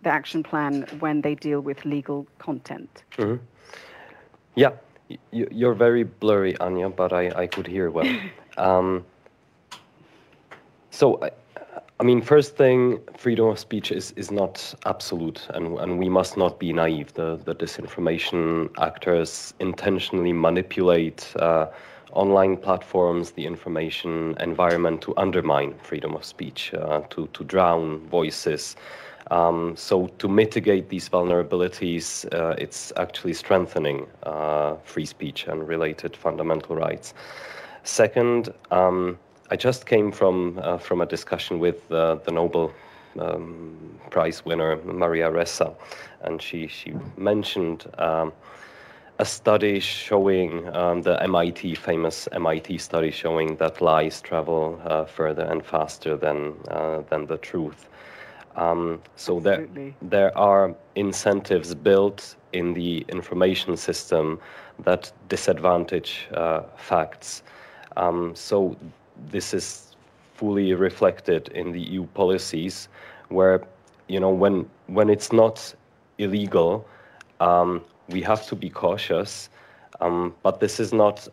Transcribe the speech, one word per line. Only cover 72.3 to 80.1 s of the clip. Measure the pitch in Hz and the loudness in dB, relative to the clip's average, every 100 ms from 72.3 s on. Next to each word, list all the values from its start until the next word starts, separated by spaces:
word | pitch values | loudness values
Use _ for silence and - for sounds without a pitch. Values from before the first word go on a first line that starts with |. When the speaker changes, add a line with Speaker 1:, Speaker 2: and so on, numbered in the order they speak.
| 92 - 78 92 - - - - - - | 2 -2 -6 -6 -8 -14 -20 -20 -20 -4
Speaker 2:
where, | 90 92 95 92 - _ _ - | 4 6 4 0 -20 _ _ -6
you | 95 | 0
know, | 95 | 2
when, | 92 101 95 80 - - | 4 2 2 -4 -12 -2
when | 95 104 | 2 4
it's | 101 - | 2 4
not | 113 110 110 - - _ _ _ - | 4 4 2 -12 -18 _ _ _ -6
illegal, | 101 104 101 87 82 104 110 - - - - - | -4 -2 2 2 4 0 -6 -20 -20 -20 -16 0
um, | 87 87 90 87 - _ - | 4 4 4 0 -8 _ -8
we | 92 | -4
have | 90 110 - | 0 -2 -2
to | 101 | -10
be | 92 | -10
cautious. | - 90 104 - - 104 - - - - - - - | -2 -2 0 -2 -2 -2 -10 -18 -20 -20 -20 -20 -4
Um, | 87 | -2